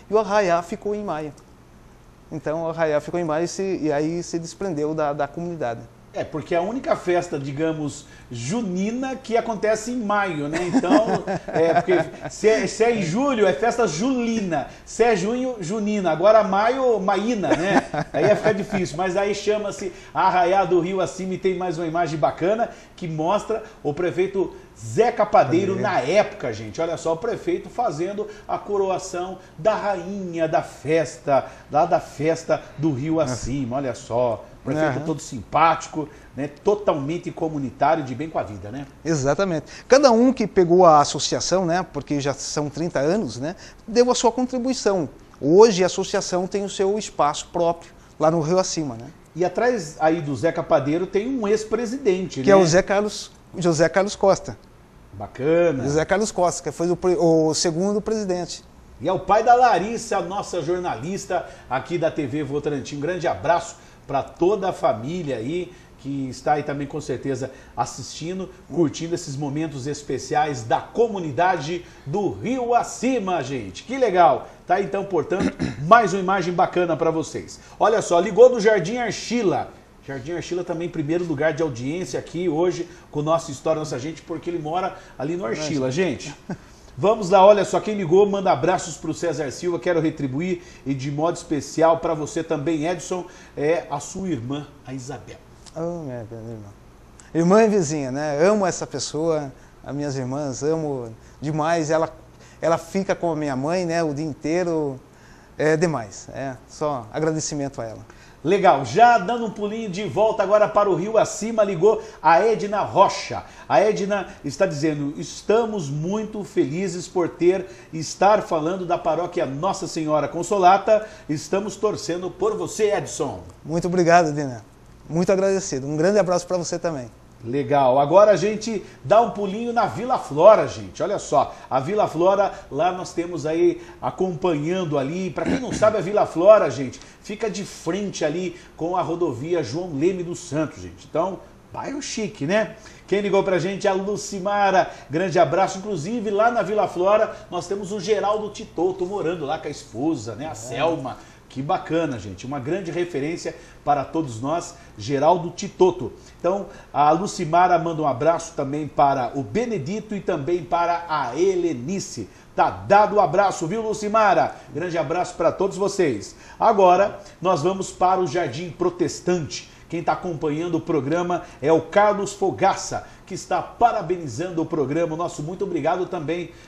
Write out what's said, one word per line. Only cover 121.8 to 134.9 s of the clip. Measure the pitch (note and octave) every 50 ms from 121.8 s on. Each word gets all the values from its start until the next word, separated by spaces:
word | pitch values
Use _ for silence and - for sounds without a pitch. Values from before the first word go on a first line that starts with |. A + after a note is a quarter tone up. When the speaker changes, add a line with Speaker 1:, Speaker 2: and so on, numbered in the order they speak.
| G#3+ G#3 F3 - - - E3 F3+ F#3 F3
Speaker 2:
por | - - F#3 A3 G#3+ F3
você, | F3+ C#3+ - - G#3+ G#3 G#3
Edson. | F3+ C#3 A#2 - - D#3 C3 G2+ F2+ E2 - - - -
Speaker 1:
Muito | D3 D#3 F3 E3+ F3+
obrigado, | F3 F3+ F3 D#3+ E3+ F3 E3+ D#3
Edna. | D3 D3+ D3 C3+ B2 A2 G#2 - - - - - - - - -
Muito | D3 E3+ F3+ G3+
agradecido. | G3 F#3+ F#3+ G3 G3 F#3+ F#3 - C#3+ C3 C3+ C#3
Um | D3+
grande | D3+ D#3+ F#3 G#3 G#3
abraço | F#3 F3 F3+ F3 F3
pra | - F#3 F3+
você | E3 - F3+ E3+
também. | - E3+ D#3 C3+ A#2+ A2+ - - - - - - -
Speaker 2:
Legal. | A2+ B2+ C#3+ C3+ A#2+ C#3+ C#3 C3+ B2+ B2 C#3
Agora | D3 C#3+ E3+ G3 G#3 G#3+
a | G3+ D#3
gente | F3 G#3+ A3 G3+ - A#3 A3 F#3 - - - - -
dá | C3 G3 A3
um | A#3+ G#3
pulinho | F#3 G3+ G3+ G3 F#3 A3 A#3 A#3+ A#3
na | A#3 G#3
Vila | - A2 D#3 A#3 B3+ B3+ -
Flora, | - - C#3 D3 E3+ G#3+ G#3+ F#3 D3+
gente. | A#2+ G2 A2 G#2 F2+ - - D3
Olha | F#3+ G3+ D#3+
só, | - - D3+ C#3 B2 - - - - -
a | A#2 C3+
Vila | B2+ D#3 G#3 G#3 F#3 -
Flora, | - D#3 F3 F#3+ G3+ G3 G3 F#3+ - - - -
lá | C3 C#3 E3 F3+ F3+
nós | F#3 - -
temos | - E3+ E3 F3 F3 D3+ C3
aí | D#3 D#3+ E3+ F3 F3 - - - - - -
acompanhando | - B2+ - - F#3+ F#3+ F3 C#3+ - F3+ E3 D3 D3 D#3+ F3+ F#3+ F3+ D#3